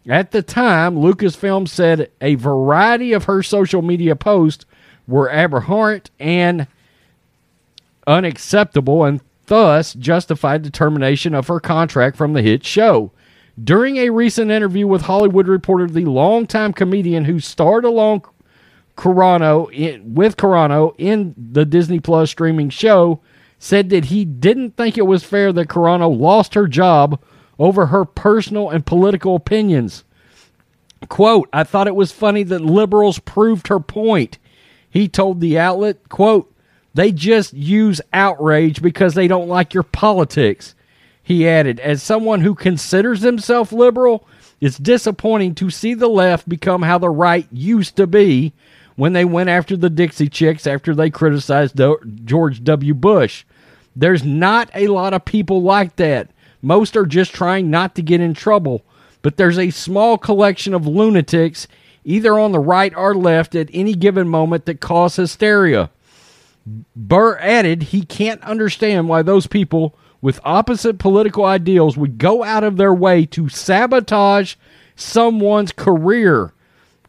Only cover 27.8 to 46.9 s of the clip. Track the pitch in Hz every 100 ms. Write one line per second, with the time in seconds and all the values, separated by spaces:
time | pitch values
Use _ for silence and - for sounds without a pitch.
27.8 | 160 190 175 - 208 220 196 208 202 160
28.8 | 147 175 190 190 190 180 - 214 214 151
29.8 | 110 - _ _ _ _ _ _ _ _
30.8 | _ _ - - 208 226 - 147 156 196
31.8 | 202 196 190 - 214 208 190 180 156 185
32.8 | 214 208 208 170 - - 220 214 - 202
33.8 | 151 214 220 202 117 - _ _ _ _
34.8 | _ 180 202 - 190 180 170 160 175 185
35.8 | 208 196 _ - 208 214 - _ _ _
36.8 | _ 135 202 165 175 226 190 - 147 208
37.8 | 220 160 - 180 196 151 156 151 160 147
38.8 | 170 - 185 160 180 185 175 180 180 185
39.8 | 170 - 214 196 151 - 113 101 - _
40.8 | _ _ _ _ - 175 165 165 143 120
41.8 | 139 143 - 220 220 208 175 190 185 170
42.8 | - 185 226 220 233 240 202 240 220 226
43.8 | 247 240 247 220 - _ _ _ 143 131
44.8 | 143 247 220 202 214 220 185 156 185 -
45.8 | 220 233 240 208 185 170 - 165 196 180
46.8 | 165